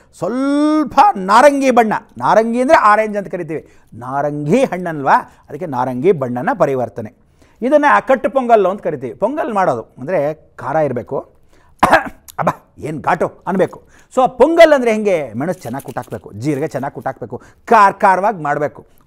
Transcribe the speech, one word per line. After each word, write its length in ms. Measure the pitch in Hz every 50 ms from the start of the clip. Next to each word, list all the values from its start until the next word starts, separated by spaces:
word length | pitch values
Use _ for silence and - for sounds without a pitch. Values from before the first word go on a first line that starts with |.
| _ _ _ -
ಸ್ವಲ್ಪ 840 | - 180 233 254 269 277 285 294 294 302 311 311 302 254 - - 294 415 381
ನಾರಂಗಿ 540 | 202 185 190 202 233 254 294 277 277 269 269
ಬಣ್ಣ. 220 | 247 240 233 220 185 - - _ _ -
ನಾರಂಗಿ 420 | 120 139 175 208 226 226 226 247
ಅಂದರೆ 160 | 254 262 220
ಆರೆಂಜ್ 400 | 208 - 214 208 208 220 220 202
ಅಂತ 120 | 208 190 160
ಕರಿತೀವಿ. 340 | 170 180 175 143 165 139 - _ _ _ _ _ -
ನಾರಂಗಿ 680 | 107 120 127 135 143 147 147 147 147 147 147 175 254 269
ಹಣ್ಣಲ್ವಾ? 520 | - 180 180 180 175 165 151 135 143 196 247 - - _ _ _ -
ಅದಕ್ಕೆ 180 | - 147 -
ನಾರಂಗಿ 460 | - 135 123 127 131 127 123 131 180 202
ಬಣ್ಣನ 360 | 156 131 120 120 123 131 208 - 196
ಪರಿವರ್ತನೆ. 680 | 170 147 135 127 120 110 - - 113 104 - _ _ _ _ _ _ _ _ _ 208
ಇದನ್ನು 440 | 254 302 294 285 285 208 - - -
ಕಟ್ಟು 200 | 269 254 - 285
ಪೊಂಗಲ್ಲು 380 | - 269 247 233 233 220 196 180
ಅಂತ 100 | 196 202
ಕರಿತೀವಿ. 340 | - 185 156 135 123 123 104
ಪೊಂಗಲ್ 380 | - 190 220 277 311 339 311 220
ಮಾಡೋದು 300 | 202 185 170 139 117 110 - _ -
ಅಂದರೆ 200 | 123 151 185 170 139 147 156 151 _ _ _
ಖಾರ 200 | - 123 123 139
ಇರಬೇಕು. 400 | 160 156 143 123 120 107 - 127 - - - _ _ _ _ _ _ _ _ _ _ -
<coughs> 560 | - - - - 226 - - _ - - -
ಅಬ್ಬಾ, 140 | - 170 - - _ _ _ -
ಏನು 200 | - 147 160 139
ಘಾಟು 260 | - - 175 170 202 160 - - _
ಅನ್ಬೇಕು. 320 | - 180 190 180 - - - - _ _ _ _ _ -
So, 80 | 254 254
ಆ 40 |
ಪೊಂಗಲ್ 460 | 240 254 - 240 302 330 339 330 320 302
ಅಂದರೆ 200 | 277 247 233 214
ಹೆಂಗೆ? 400 | 214 214 202 185 160 147 123 101
ಮೆಣಸು 260 | 113 139 175 180 -
ಚೆನ್ನಾಗಿ 240 | - 120 113 139 -
ಕುಟ್ಟಾಕ್ಬೇಕು, 480 | - 123 - 127 - - 127 - - -
ಜೀರಿಗೆ 360 | 104 117 151 151 131 147 160
ಚೆನ್ನಾಗಿ 260 | - 135 131 139 -
ಕುಟ್ಟಾಕ್ಬೇಕು, 420 | - 113 135 135 - - 107 - 120 - - _ _ _ -
ಖಾರ 220 | 240 220 202 196 190
ಖಾರವಾಗಿ 500 | - - 208 254 180 190 214 226 175 151
ಮಾಡಬೇಕು. 440 | 143 147 147 147 139 - - - _ _ _ _